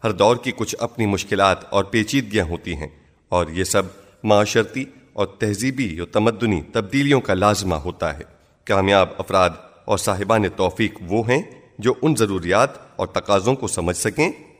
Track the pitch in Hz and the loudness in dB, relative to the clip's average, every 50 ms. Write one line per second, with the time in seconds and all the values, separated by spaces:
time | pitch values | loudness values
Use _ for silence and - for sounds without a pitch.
0 | - 113 104 90 98 107 123 120 - 127 120 - 113 - - - 117 117 - - | -2 -4 2 4 4 4 4 2 -2 -8 -6 -6 -6 -8 -6 -6 -6 -8 -4 -2
1 | 113 104 98 92 - - 107 95 98 98 92 - - - - 101 98 98 - 113 | -2 0 0 -2 -2 -4 0 2 4 2 2 0 -4 -2 -2 -2 -2 0 0 -2
2 | 110 110 - 139 127 104 101 107 92 80 85 80 - - 82 73 78 71 - _ | -2 0 -2 -4 -2 0 -2 -2 -2 -2 -4 -8 -8 -10 -10 -10 -10 -14 -14 _
3 | _ _ _ _ _ _ - 90 87 78 80 87 95 - - 104 95 90 - - | _ _ _ _ _ _ -2 -2 -2 -2 -4 -4 -4 0 0 0 0 -2 -8 -20
4 | - _ _ _ - 107 107 101 107 104 - 120 110 107 - 131 131 - - - | -20 _ _ _ 0 2 4 4 4 2 2 0 0 0 -4 -10 -10 -10 -14 -20
5 | - _ _ - 101 95 - - - 107 104 98 113 131 135 127 135 104 80 80 | -20 _ _ -4 -4 -4 -4 -4 -4 -4 -2 -2 -4 -4 -2 -2 -4 -6 -4 -8
6 | 87 85 - 107 107 113 117 98 120 113 101 82 73 - - 113 107 98 - 139 | -10 -2 0 2 2 2 0 2 0 0 0 0 -2 -4 -4 -4 -4 -2 -2 0
7 | 143 143 143 131 - - 101 95 98 104 104 98 104 92 87 76 69 90 82 - | 2 2 2 0 2 0 0 2 4 2 2 2 0 -2 -4 -2 -4 -8 -6 -4
8 | - 82 73 78 - - _ _ _ _ _ _ _ - 107 98 95 98 101 98 | -4 -6 -4 -6 -12 -18 _ _ _ _ _ _ _ 0 0 2 4 4 6 6
9 | 92 82 - - 95 - 98 95 92 87 82 - - - _ - _ - 104 95 | 4 4 0 -10 -8 0 2 4 4 2 0 -4 -20 -20 _ -20 _ -4 -2 -2
10 | - - 101 92 101 95 113 110 104 92 85 - 95 90 87 - 113 98 - - | 0 -2 -2 -2 0 2 2 2 2 0 0 0 -2 -2 0 0 -4 -4 -4 -8
11 | 90 85 95 113 113 107 123 151 - - - - - _ _ - 104 120 123 - | -8 -4 -2 -2 0 2 0 0 0 -4 -16 -20 -20 _ _ -4 -2 -2 -2 0
12 | - 156 156 113 113 101 98 92 85 87 92 104 127 139 - - - - _ - | 0 0 2 2 2 0 0 -4 0 2 2 2 2 2 0 -10 -20 -20 _ -8
13 | 98 87 - - - - 101 98 90 110 135 135 - 101 - - 85 85 90 - | -8 -4 -4 -8 -2 2 0 2 2 2 0 0 -2 -6 -4 -2 -2 -2 -2 -2
14 | - 113 104 - 151 190 - - - - - _ | -4 -4 0 0 -2 -2 -2 -6 -16 -20 -20 _